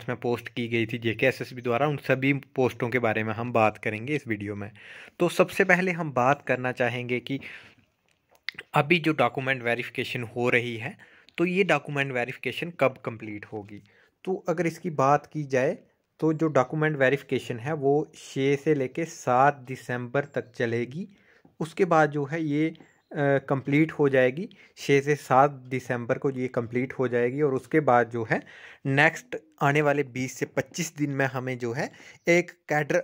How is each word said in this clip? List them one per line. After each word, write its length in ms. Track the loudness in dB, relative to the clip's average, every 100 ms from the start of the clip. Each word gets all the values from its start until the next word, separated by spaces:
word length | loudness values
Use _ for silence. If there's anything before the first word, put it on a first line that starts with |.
| -4
में 100 | -6
पोस्ट 300 | -2 -4 -6
की 180 | -8 -4
गई 180 | -2 -2
थी 120 | -2
जेकेएसएसबी 640 | -4 0 0 0 -6 -8
द्वारा, 260 | -2 0 0
उन 100 | -2
सभी 360 | 0 0 2
पोस्टों 560 | 0 -4 0 0 0 -2
के 100 | 0
बारे 240 | 0 0
में 100 | -2
हम 200 | -4 -2
बात 240 | 2 4 2
करेंगे 380 | -4 -6 -4 -6
इस 120 | -4
वीडियो 280 | -6 -6 -8
में। 160 | -10 -14 -20 -20 -20 -2
तो 100 | 0
सबसे 340 | 2 2 4
पहले 280 | 4 4 2
हम 200 | -2 -2
बात 300 | 2 2 2 0
करना 240 | -2 -2
चाहेंगे 480 | 0 -2 -2 -4 -6
कि 200 | -4 -8 -10 -18 -20 _ _ _ _ _ _ _ -16 -14 -2
अभी 260 | 0 2 2
जो 140 | 2
डॉक्यूमेंट 500 | 2 0 0 -4 -2
वेरिफिकेशन 600 | -2 -2 -4 -8 -6 -6
हो 260 | -8 -2 2
रही 280 | 2 0 -6
है, 380 | -10 -14 -20 -20 _ -2
तो 80 | 0
ये 180 | 2
डॉक्यूमेंट 480 | 2 2 0 -4 -2
वेरिफिकेशन 640 | -2 -4 -6 -8 -6 -8 0
कब 180 | 0 0 -8
कंप्लीट 400 | -10 -12 -12 -12
होगी? 380 | -12 -12 -18 -20 _ _ _
तो 220 | -6 -4 -2
अगर 180 | -2 -2
इसकी 220 | -4 -6
बात 360 | 2 4 4 2
की 180 | -8
जाए, 340 | -2 0 0 -2 -10 _ _ _
तो 140 | 0
जो 140 | 2 2
डॉक्यूमेंट 500 | 2 2 0 -2 2
वेरिफिकेशन 640 | 2 2 -2 -4 -4 -8
है, 140 | -6
वो 380 | -2 2 2 0 -10
छः 400 | -10 -2 0 2
से 200 | 2 0
लेके 300 | 0 -4 -8
सात 500 | -6 0 4 4 4
दिसंबर 680 | -6 -12 -8 -6 -2 -4 -2
तक 260 | -6 -8
चलेगी। 560 | -4 -2 -2 -4 -8 -14 _ _ _ _ _
उसके 260 | -8 -2 2
बाद 260 | 4 4
जो 140 | 0 -4
है 180 | -4
ये, 260 | -2 0 -2
अ, 80 | -4 -16 _ _ -2
कंप्लीट 720 | 2 2 0 -2 0 2 2
हो 180 | 2 2
जाएगी, 400 | 4 4 2 -8 -14 -20 -10
छः 240 | 2 2
से 140 | 2 -2
सात 360 | 4 6 6
दिसंबर 680 | 2 -8 -8 -4 -6 -2 -2
को 140 | -2
ये 160 | -2 -4
कंप्लीट 460 | -4 -2 -2 -4
हो 140 | -2 -2
जाएगी। 340 | 0 0 0
और 120 | 0
उसके 260 | -2 0 2
बाद 300 | 4 4 4
जो 180 | -2 -2
है 140 | -2 -4 -18 -20 -10 -2
नेक्स्ट 520 | 4 4 2 -6 -12 -12 _
आने 200 | 2 4
वाले 220 | 2 2
बीस 300 | -2 -6 -8
से 120 | -6 -6
पच्चीस 500 | -4 -4 -6 -8 -4
दिन 120 | -4
में 160 | 0 -2
हमें 320 | -2 -6 -6
जो 160 | -4
है 180 | -4 -6 -10 -20 -6 2
एक 240 | 2 2
कैडर 520 | -8 -4 -2 0 0